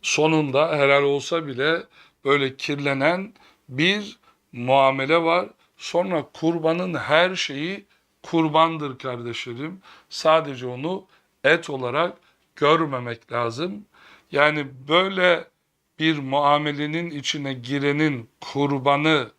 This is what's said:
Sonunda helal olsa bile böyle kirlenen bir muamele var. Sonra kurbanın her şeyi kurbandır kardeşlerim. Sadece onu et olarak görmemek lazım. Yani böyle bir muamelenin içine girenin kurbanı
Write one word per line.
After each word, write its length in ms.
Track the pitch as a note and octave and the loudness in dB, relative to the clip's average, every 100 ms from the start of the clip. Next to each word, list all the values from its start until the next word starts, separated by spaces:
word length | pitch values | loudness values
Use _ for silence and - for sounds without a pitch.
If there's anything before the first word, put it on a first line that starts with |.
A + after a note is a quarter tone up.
Sonunda 760 | - - D#3 D#3+ D3+ C3 D#3+ D3+ | -4 2 2 2 2 0 0 2
helal 260 | C#3 C#3 | 4 4
olsa 440 | C#3+ C#3+ - E3+ D#3 | 4 0 -2 -6 -6
bile 360 | B2 C#3+ E3 - _ _ _ C#3 | -4 -2 -2 -6 _ _ _ 0
böyle 300 | C#3+ C3+ C3+ | 2 0 -4
kirlenen 760 | - C#3+ C#3+ C#3 C#3+ F3+ G3+ _ _ _ _ | -6 -4 -2 0 0 0 -6 _ _ _ _
bir 500 | B2+ E3+ G3+ G#3 - _ _ _ | -2 0 0 -6 -16 _ _ _
muamele 720 | A#2+ B2 C3+ C3+ C3+ C3+ E3 | -8 2 4 4 2 0 2
var. 260 | E3 E3+ G3+ _ _ _ | 2 0 -2 _ _ _
Sonra 480 | - E3 F#3+ E3+ C#3+ | -4 -2 0 -4 -6
kurbanın 600 | - D#3+ E3+ D#3+ E3+ F#3 | -2 -2 0 0 -2 -4
her 420 | D#3 A2+ D3+ F3+ F#3 | -6 0 2 2 -2
şeyi 500 | - C3+ D#3+ G3+ _ _ _ _ | -6 -6 -8 -10 _ _ _ _
kurbandır 760 | - E3 D#3+ D3+ E3 D#3+ D3 B2+ | -4 0 2 4 2 0 -8 -8
kardeşlerim. 840 | C3 A#2+ A#2+ A#2 - A#2 D3+ F#3+ - - _ | -10 -8 -8 -10 -10 -10 -12 -12 -20 -20 _
Sadece 580 | - D#3+ D#3+ D3+ B2+ B2 | -2 4 4 2 -10 -10
onu 380 | B2 D3+ F#3+ - _ _ _ | -8 -6 -8 -10 _ _ _
et 260 | C3+ E3+ E3+ | 2 2 0
olarak 480 | C#3 B2 C#3 F3 - _ _ _ - | -6 -4 -2 -2 -6 _ _ _ 0
görmemek 760 | D3 D#3+ D#3 C3 A#2+ A#2 _ | 4 4 2 -4 -8 -10 _
lazım. 540 | A#2+ A#2 A2+ F3 G#3 - _ - - _ | -4 -4 -4 -8 -8 -16 _ -20 -20 _
Yani 360 | D3 D3 D3+ C#3 B2+ C3+ | 2 4 2 -6 -12 0
böyle 600 | E3 F#3+ F#3+ F3+ E3+ - _ _ _ _ _ | 2 2 2 2 2 -2 _ _ _ _ _
bir 180 | D#3 D3+ | 0 0
muamelenin 920 | C3+ C#3 C#3+ D3 D3+ D3 D3 D#3 E3+ | 0 2 4 4 0 -4 -4 -4 -6
içine 440 | D3 C3 D#3 C#3 | -8 -6 -6 -6
girenin 760 | C3 A#2+ C#3+ C#3+ C#3+ D#3 C3 A#2 _ | -8 -6 -2 0 0 0 -2 -10 _
kurbanı 920 | - C#3 C#3+ C#3+ C3 C#3+ D#3 D3+ A2+ | -8 -2 0 2 2 2 4 2 0